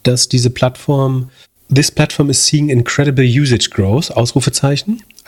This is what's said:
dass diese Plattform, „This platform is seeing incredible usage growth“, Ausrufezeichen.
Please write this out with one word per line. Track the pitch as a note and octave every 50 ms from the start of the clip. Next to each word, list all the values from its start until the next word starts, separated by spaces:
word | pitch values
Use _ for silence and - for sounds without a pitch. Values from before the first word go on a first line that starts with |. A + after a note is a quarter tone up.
dass | - B2+ B2 B2 - -
diese | - B2+ A#2+ B2
Plattform, | B2 - - B2+ B2+ - - - D3 C3+ C3+ C3+ C3 C3 B2 C3 - _ - _ _ _ _ -
„This | C3+ C3+ D3+ -
platform | - - D3+ D3 - - D3+ C#3+
is | C3+ - - -
seeing | - D3+ D3 D3
incredible | C3+ A#2+ A#2+ - - - C#3+ D3 C3+ C3 C3
usage | B2 A#2 C#3 D3 C3+ B2 G#2+ - -
growth“, | - - G2 F#2+ G#2 C3+ F3 -
Ausrufezeichen. | - - A#2 A#2+ - C#3 - - - - - C#3 C#3+ C3+ - G3+ A3 A#3+ - _ _ - -